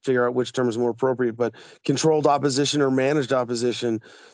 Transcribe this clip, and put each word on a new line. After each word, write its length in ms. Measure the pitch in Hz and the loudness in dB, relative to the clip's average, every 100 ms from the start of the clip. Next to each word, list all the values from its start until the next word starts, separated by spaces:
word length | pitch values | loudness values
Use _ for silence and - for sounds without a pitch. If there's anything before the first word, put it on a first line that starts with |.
figure 240 | - 127 123 | -2 0 0
out 80 | |
which 180 | 127 120 | 0 -2
term 160 | - 123 | -2 -2
is 100 | 110 | 0
more 120 | 120 | -2
appropriate, 460 | 117 131 127 123 117 | 0 -2 0 -2 -2
but 180 | 117 113 - - | -4 -4 -20 -14
controlled 420 | - 135 160 156 147 | -4 0 2 2 4
opposition 560 | 143 143 131 143 147 | 2 2 0 0 0
or 80 | 139 | 2
managed 420 | 131 131 151 123 | 2 2 0 0
opposition. 680 | 131 120 120 120 107 120 110 - - - | -2 -2 -2 -2 -2 -2 -4 -6 -20 -20